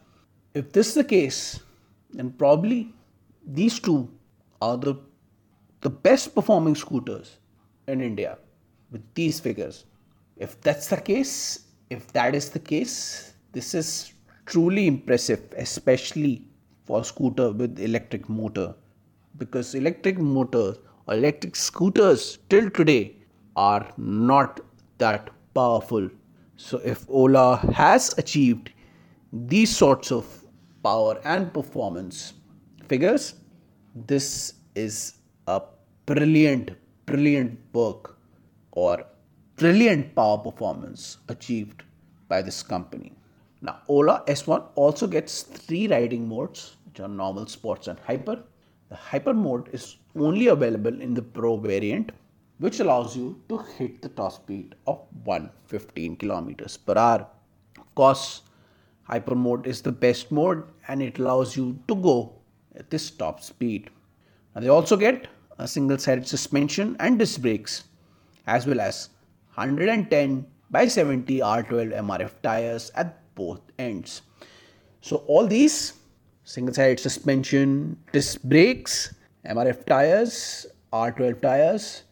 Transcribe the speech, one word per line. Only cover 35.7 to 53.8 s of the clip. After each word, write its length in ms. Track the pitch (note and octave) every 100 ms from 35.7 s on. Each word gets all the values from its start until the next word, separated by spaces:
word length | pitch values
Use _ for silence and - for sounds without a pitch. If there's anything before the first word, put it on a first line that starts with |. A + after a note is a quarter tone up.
| _ _ _ -
brilliant, 640 | D3 D3+ D#3 D3+ C3 G#2 - _ _ -
brilliant 540 | C3+ D3 C#3+ B2 A#2 -
work 440 | A#2 A2+ F#2+ - - _ _ _ _ _
or 340 | F2 F2 F2 - _ _ _ _ -
brilliant 580 | E3 F#3+ A#3 D#3+ C3+ -
power 240 | G#2+ G#2+
performance 800 | - - G#2 - - - - - -
achieved 540 | A#2 - A#2 G#2 - - _ _ _ _
by 140 | F#2
this 220 | F#2+ -
company. 500 | - F#2 F2+ - - - _ _ _ _
Now, 200 | - - -
Ola 360 | C#3+ D3 - -
S 200 | C#3 -
one 160 | D#3+ -
also 320 | - C#3+ D3+ A3
gets 380 | E3 - -
three 440 | - - - E3+ G#3+
riding 400 | C#3 A#2+ A#2+ A2+
modes, 500 | A2+ D#3+ - - _ -
which 140 | -
are 80 | G2
normal, 380 | G2+ F#2+ F#2+ G#2+
sports, 420 | - A2 G2 -
and 120 | E2+
hyper. 420 | - C3+ D3 A#3 - _ _ _ _
The 60 | G#2
hyper 400 | - C#3 - A3+
mode 340 | F3+ B2 -
is 260 | B2+ - - _ -
only 320 | D3+ F#3+ A#3+
available 520 | D3+ A#2+ A2 G#2+ B2
in 140 | B2+
the 80 | A#2+
Pro 360 | A2+ - A#2 A2
variant, 540 | G#2+ G2 G#2 D#3 A3 - _ _ _ _
which 220 | D#3+ -
allows 360 | D#3 B2+ A#2 B2+
you 240 | B2 F#3 _
to 100 | A3 -
hit 240 | -